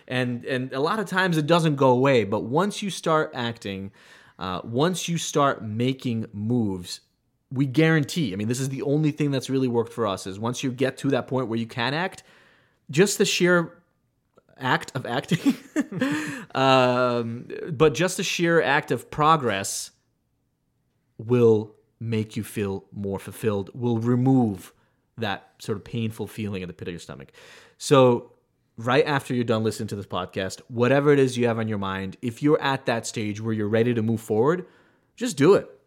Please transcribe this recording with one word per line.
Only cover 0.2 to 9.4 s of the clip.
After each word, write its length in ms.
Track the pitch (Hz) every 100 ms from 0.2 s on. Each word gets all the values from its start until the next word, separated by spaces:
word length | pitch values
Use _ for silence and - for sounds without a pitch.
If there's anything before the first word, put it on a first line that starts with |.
| 123 120 -
and 280 | 127 131
a 60 | 131
lot 180 | 160 220
of 60 | 190
times 320 | 185 185 160
it 80 | 147
doesn't 300 | 170 160 139
go 160 | 135
away, 320 | 123 139 127
but 160 | 101 107
once 420 | 104 147 202 -
you 80 | 202
start 420 | - 175 156 156 131
acting, 560 | 117 110 104 95 98 - - - - -
uh, 220 | 92 90
once 440 | - 117 165 180 -
you 120 | 165
start 440 | - 151 139 -
making 600 | 110 107 123 131 127 113 -
moves, 680 | 104 110 123 104 92 85 - _ _ _ _ -
we 160 | 127 139
guarantee, 680 | 123 160 160 139 180 123
I 20 | 92
mean, 120 | 107
this 120 | 127
is 100 | 135
the 120 | 135
only 300 | 113 147 151
thing 180 | 147 147
that's 180 | 135